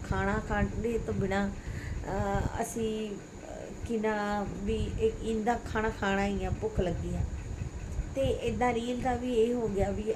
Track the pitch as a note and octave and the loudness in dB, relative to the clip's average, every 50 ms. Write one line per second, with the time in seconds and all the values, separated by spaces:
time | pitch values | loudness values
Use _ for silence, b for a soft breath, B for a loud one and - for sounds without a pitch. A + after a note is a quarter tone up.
0 | - - G3 F#3+ F#3+ G3 G3+ G#3+ G#3+ - G#3+ G#3 G3+ G3+ - - G#3+ A#3+ A#3 A3 | -2 0 0 2 2 2 2 0 0 0 2 2 2 2 0 0 0 0 0 0
1 | - - G#3+ G3 G3 F#3 G3 G3 G3+ G3 G3 B B B B B B B B B | 0 -2 0 0 0 2 2 2 2 0 -2 B B B B B B B B B
2 | - - F#3 G3 G#3 G3+ G3+ G3+ G3 - - - A3+ - - A#3 A3+ A3 A3 A3 | -4 -2 -2 0 0 2 2 2 2 0 0 -2 -4 -2 -2 -2 -2 0 0 -2
3 | A3 G#3+ G3+ G3 - - - - - - - A#1 - - - - - - A#3 A3 | -4 -4 -6 -8 -10 -14 -14 -14 -14 -12 -10 -10 -10 -10 -10 -10 -4 -2 -2 0
4 | G#3+ A3 G#3+ G#3 G#3 G#3 G#3 G#3 G3+ F#3 - - G3 G3+ A3 A3 G#3+ - - - | 2 2 2 2 0 0 0 0 -2 -2 -4 -4 -2 -2 0 0 0 -2 0 2
5 | G#3+ A3 A3 - - A3 A3+ A3 G#3+ A3+ A#3+ A3+ - - - A3 G#3+ A3 G#3+ - | 2 2 2 2 -2 -2 -2 0 2 2 0 0 -2 -2 -2 0 0 0 0 0
6 | G#3+ G3 G3 G3 G3 G3+ G3+ G3 F#3 F#3 - - G#3 A3 - - F#3+ F3 E3 E3 | 0 2 2 4 2 2 0 0 0 -2 -2 0 -2 -2 0 2 2 2 2 0
7 | - F3 F3 F3 - - - - - - - - - - - - - - - - | -2 -2 0 0 0 -2 -2 -4 -6 -6 -6 -6 -6 -6 -6 -6 -6 -4 -4 -4
8 | - - - C#4 C4+ C4 A#3 - B3+ A#3+ A3 G#3 B3 B3 A#3 A#3 A#3 A#3+ B3 A#3+ | -4 -2 0 2 2 2 2 2 0 0 2 4 4 4 4 2 0 0 -2 0
9 | A#3+ C4 B3 A#3+ B3 B3+ B3 A3+ A3 A#3+ B3 B3 A3+ G#3+ G3+ F#3+ F#3+ G3+ G3+ G#3 | 2 0 0 0 0 2 4 4 6 6 4 2 2 0 2 2 2 2 2 -2
10 | G#3 G#3+ A3+ | 0 -2 -2